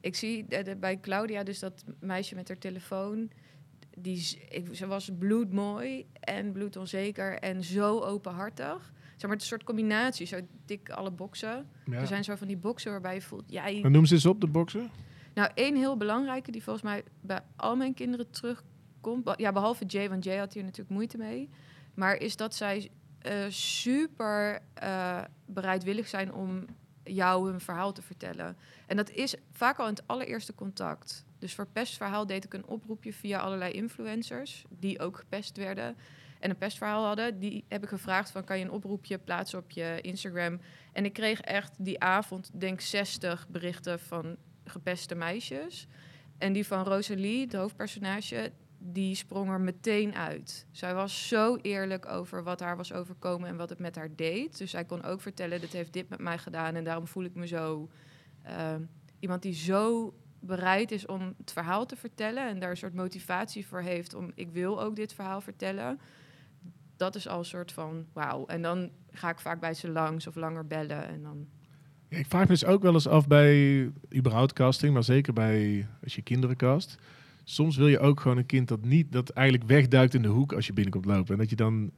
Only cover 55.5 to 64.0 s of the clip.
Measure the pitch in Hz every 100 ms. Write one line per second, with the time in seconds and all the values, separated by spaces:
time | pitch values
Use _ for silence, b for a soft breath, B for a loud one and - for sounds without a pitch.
55.5 | 175 170 185 170 180 180 190 175 170 170
56.5 | 165 160 165 165 165 165 - 180 175 175
57.5 | 170 160 156 156 b b b b b -
58.5 | - 160 156 160 - - - 190 180 190
59.5 | 165 165 190 220 233 220 - - - 185
60.5 | 185 185 190 226 214 196 190 185 - -
61.5 | - 165 190 202 254 233 - 214 240 262
62.5 | 196 180 180 190 175 185 185 - 180 214
63.5 | - 196 185 180 175